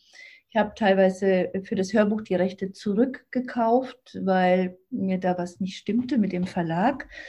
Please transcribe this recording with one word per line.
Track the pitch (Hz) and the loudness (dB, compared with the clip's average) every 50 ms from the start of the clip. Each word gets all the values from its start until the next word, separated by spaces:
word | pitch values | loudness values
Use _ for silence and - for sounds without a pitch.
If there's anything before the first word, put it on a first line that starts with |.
| _ _ _ - - - - - _ _ | _ _ _ -20 -20 -20 -20 -20 _ _
Ich | - | -2
habe | 226 202 214 - | -2 0 -2 -2
teilweise | - 226 196 196 190 190 190 190 190 196 190 190 185 180 - - 196 190 | 0 2 4 6 6 6 4 4 2 2 2 2 2 2 0 -4 -6 -6
für | - 220 | -4 -4
das | 185 190 185 214 | -2 -2 0 2
Hörbuch | 226 208 202 220 214 | 2 2 2 2 -2
die | - - 190 | -2 -2 0
Rechte | 180 185 190 - - 196 190 - | 0 0 0 -2 -6 -10 -10 -10
zurückgekauft, | - - 214 196 208 247 262 - - _ _ - 254 254 - - 240 226 226 233 254 262 254 - _ _ - - 190 185 | -8 -6 -2 0 2 0 0 -2 -8 _ _ -6 -6 -6 -4 -2 -2 0 2 2 2 0 -2 -10 _ _ -16 -10 -6 -2
weil | 190 185 185 185 180 185 185 185 180 180 - _ - | 0 2 4 4 4 4 2 2 0 -4 -10 _ -10
mir | 262 196 190 190 185 185 | -6 -4 -2 -2 -2 0
da | 185 180 175 180 | 0 0 -2 -2
was | 175 180 - - | -4 -6 -6 -8
nicht | 190 185 - - | -8 -8 -8 -8
stimmte | - - 202 240 247 247 302 233 | -6 -2 -2 -2 0 0 0 0
mit | 202 180 - | 0 0 0
dem | 180 180 | -2 -4
Verlag. | 185 - 185 170 165 165 170 202 262 277 - - - - - - | -2 -2 -2 -2 -2 0 0 0 0 0 -2 -8 -16 -18 -20 -18